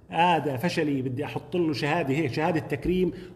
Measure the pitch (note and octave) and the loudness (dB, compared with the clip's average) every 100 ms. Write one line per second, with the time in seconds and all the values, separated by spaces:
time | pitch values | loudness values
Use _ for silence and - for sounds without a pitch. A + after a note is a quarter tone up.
0 | - E3+ F3 E3+ E3 B2+ F3 E3+ D3+ C#3 | -6 2 4 4 0 -2 -2 0 0 0
1 | C3 B2 C#3+ - - F3+ E3 B2 C#3+ E3 | -2 -4 -4 -6 -4 0 0 2 0 0
2 | C#3 C#3 D3+ D3 D#3+ D#3+ - C#3+ - F3+ | 2 0 0 0 0 0 -2 -4 0 2
3 | F3+ - - | 2 -2 -12